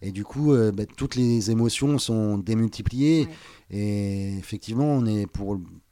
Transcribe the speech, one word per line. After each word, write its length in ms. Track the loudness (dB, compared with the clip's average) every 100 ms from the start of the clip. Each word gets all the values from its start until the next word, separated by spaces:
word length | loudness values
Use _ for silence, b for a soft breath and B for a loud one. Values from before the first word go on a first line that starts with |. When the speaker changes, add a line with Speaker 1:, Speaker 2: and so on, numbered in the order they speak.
Speaker 1:
Et 80 | -10
du 120 | -8
coup, 300 | -8 0 4
euh, 180 | 4 4
ben, 140 | 0 -6
toutes 300 | -6 -4 0
les 340 | 2 2 2
émotions 480 | 2 2 2 2 2
sont 400 | 0 0 0 -2
démultipliées. 880 | 0 0 0 -2 -4 2 4 4 2 -6 B B B
Speaker 2:
Ouais. 60 | -4
Speaker 1:
Et 580 | -2 -2 -2 -2 -4 -6
effectivement, 480 | -8 -10 -6 -2 0
on 220 | 2 2
est 180 | 0 -2
pour 320 | -6 -4 -6 -8 -16 _